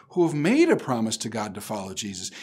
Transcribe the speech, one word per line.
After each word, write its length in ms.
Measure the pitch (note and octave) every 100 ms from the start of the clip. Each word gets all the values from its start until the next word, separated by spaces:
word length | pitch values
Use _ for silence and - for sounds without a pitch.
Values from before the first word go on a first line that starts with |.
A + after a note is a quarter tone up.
| -
who 140 | F3
have 100 | E3
made 340 | D3 D#3+ C#4 E4
a 80 | G3+
promise 400 | - A#2+ A2 -
to 120 | A#2
God 260 | A2 G#2+
to 60 | F#2+
follow 340 | - G#2+ G2
Jesus. 360 | F#2+ G#2 F3+ F#3 -